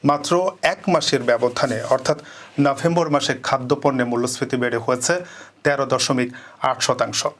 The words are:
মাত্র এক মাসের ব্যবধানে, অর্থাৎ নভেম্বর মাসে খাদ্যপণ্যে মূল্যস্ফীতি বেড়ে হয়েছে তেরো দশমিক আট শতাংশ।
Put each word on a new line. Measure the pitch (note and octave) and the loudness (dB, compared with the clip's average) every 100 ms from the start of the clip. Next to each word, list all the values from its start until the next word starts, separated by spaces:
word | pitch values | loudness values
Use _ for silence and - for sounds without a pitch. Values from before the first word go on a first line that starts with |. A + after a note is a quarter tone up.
মাত্র | D3 C#3+ C#3+ F3 F#3 - | 2 0 2 0 0 0
এক | D#3 F#3 - | -2 -2 0
মাসের | E3+ - C#3 | 0 2 0
ব্যবধানে, | A#2+ A#2 A#2+ B2 C3 A2 - | 2 2 2 0 -2 -2 0
অর্থাৎ | B2+ - D3+ - - - - | 0 0 -2 -4 -20 -14 0
নভেম্বর | C#3+ C#3 E3+ E3+ D#3+ | 2 2 0 2 2
মাসে | C#3+ C3+ B2+ - | 0 0 -4 -2
খাদ্যপণ্যে | C3+ B2+ C#3+ C#3+ C3 A#2+ | -2 0 0 0 0 0
মূল্যস্ফীতি | A#2+ A#2+ A#2+ B2+ B2+ | 0 -2 -2 -4 -2
বেড়ে | B2 A#2+ A2+ | 0 -2 0
হয়েছে | B2+ B2 F3 F3 - - _ | -2 0 -2 -2 -18 -20 _
তেরো | D3 C#3+ C3+ | -2 0 0
দশমিক | C3 - C3 B2 B2 - - | 0 0 0 -2 -6 -20 -4
আট | C3 B2 | -2 0
শতাংশ। | - B2+ A#2 A2 - - | 0 0 0 -2 -4 -6